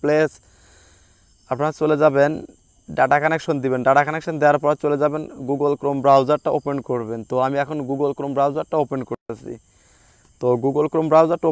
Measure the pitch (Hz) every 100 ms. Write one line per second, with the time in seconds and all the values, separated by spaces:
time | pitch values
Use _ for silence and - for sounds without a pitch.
0 | 147 151 156 - - - - - - -
1 | - - - - - 127 147 - 156 143
2 | 151 139 147 156 - - - - - 143
3 | 131 143 156 160 - 147 131 127 127 139
4 | 143 160 170 156 147 147 147 151 151 143
5 | 147 151 156 - 131 139 147 143 139 139
6 | 139 139 131 147 160 147 143 139 - 123
7 | 110 113 107 127 131 139 139 151 131 135
8 | 143 139 143 135 139 143 - 160 143 135
9 | 123 127 - 113 131 120 - - - -
10 | - - - - 123 123 131 143 151 160
11 | 160 156 160 170 165